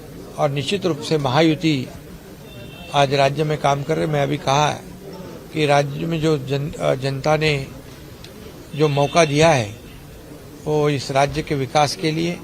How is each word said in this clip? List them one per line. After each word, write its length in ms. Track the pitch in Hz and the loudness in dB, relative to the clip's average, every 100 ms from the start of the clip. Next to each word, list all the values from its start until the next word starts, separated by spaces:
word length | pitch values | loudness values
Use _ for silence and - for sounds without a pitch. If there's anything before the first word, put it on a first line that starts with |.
| - - - - | -16 -16 -10 -2
और 120 | 151 | 0
निश्चित 360 | 143 131 202 180 | 0 0 0 0
रूप 160 | 147 | -2
से 160 | - 156 | 0 0
महायुति 720 | 135 135 165 147 160 139 123 - - - - - - - - - - | 2 4 4 4 2 0 -2 -10 -16 -18 -18 -18 -18 -16 -16 -16 -2
आज 200 | 143 139 | 2 4
राज्य 300 | 139 139 143 | 4 4 2
में 140 | 151 151 | 0 0
काम 260 | 139 143 | 2 0
कर 140 | 143 160 | 0 -2
रहे। 80 | 165 | 0
मैं 180 | 151 | 0
अभी 140 | 139 143 | 0 0
कहा 320 | - 139 147 | 2 2 2
है 100 | - - - - - - - - | 0 -8 -16 -14 -14 -14 -14 -8
कि 120 | 156 147 | 0 4
राज्य 400 | 143 143 147 165 | 4 2 -2 -2
में 140 | 165 | 0
जो 180 | 156 151 | 2 2
जन-, 420 | 127 139 147 165 | 0 -2 -2 -2
अ, 140 | 156 | 0
जनता 440 | 139 139 135 151 151 | 0 0 -2 0 2
ने 280 | 156 143 131 - - - - - - - - - - 139 | 2 0 -4 -12 -16 -18 -18 -18 -18 -18 -18 -18 -8 0
जो 100 | 151 | 2
मौका 380 | 143 143 170 160 | 4 2 4 4
दिया 240 | 147 160 | 6 6
है 200 | 139 101 107 - - - - - - - - 151 | 4 0 -8 -16 -18 -18 -18 -18 -18 -18 -10 -2
वो 240 | 151 147 | 2 2
इस 220 | 139 - | 0 0
राज्य 300 | 135 143 143 | 2 2 0
के 140 | 151 143 | -2 -2
विकास 400 | 131 151 143 - | 0 2 2 0
के 200 | 160 156 | -2 -2
लिए 180 | 170 175 | -2 -4